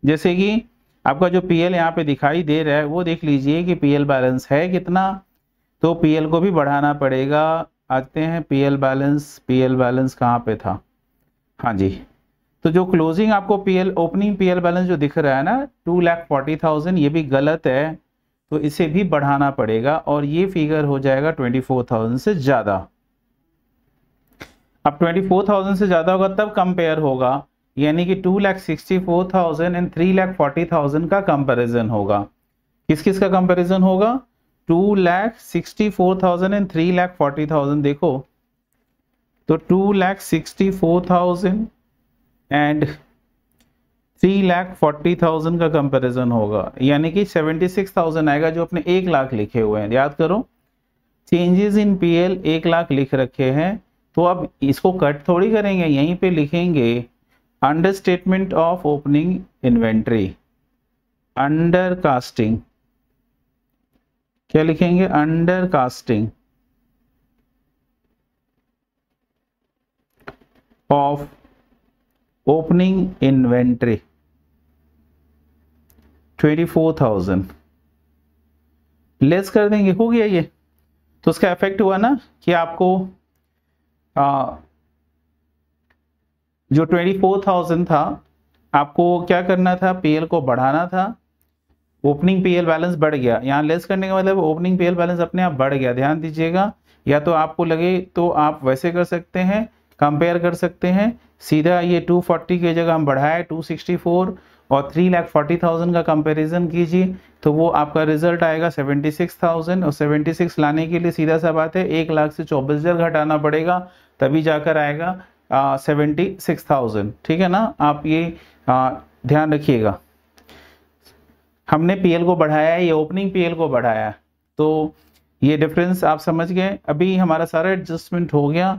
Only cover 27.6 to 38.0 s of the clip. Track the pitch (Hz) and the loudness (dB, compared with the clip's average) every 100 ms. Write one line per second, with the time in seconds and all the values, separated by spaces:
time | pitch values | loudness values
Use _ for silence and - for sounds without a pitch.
27.6 | _ - 147 156 175 190 185 190 196 190 | _ -2 0 0 0 0 0 2 0 -2
28.6 | - 156 - 185 185 175 185 190 170 151 | -6 -8 -2 -2 0 -2 0 0 0 -2
29.6 | 170 175 175 - 175 190 185 185 143 139 | -2 -2 -4 0 2 2 0 0 -2 0
30.6 | 165 165 143 151 165 196 196 147 139 123 | -2 0 0 -2 0 0 0 0 0 0
31.6 | 120 120 110 110 98 101 101 _ _ _ | 0 0 0 -2 0 -2 -2 _ _ _
32.6 | _ _ _ 156 - 190 202 185 185 180 | _ _ _ 0 0 2 2 2 2 2
33.6 | 175 190 185 185 214 254 - _ _ _ | 2 2 2 4 0 0 -8 _ _ _
34.6 | - 170 196 202 180 180 214 226 - 175 | -2 2 2 2 2 2 -2 -8 -8 -8
35.6 | - - 214 190 180 190 185 175 190 202 | -8 -2 -2 2 0 2 0 0 0 -2
36.6 | 190 160 170 180 180 - 143 143 151 156 | -2 0 0 0 -2 0 -2 -2 -2 -2
37.6 | 139 147 143 143 | 0 0 0 0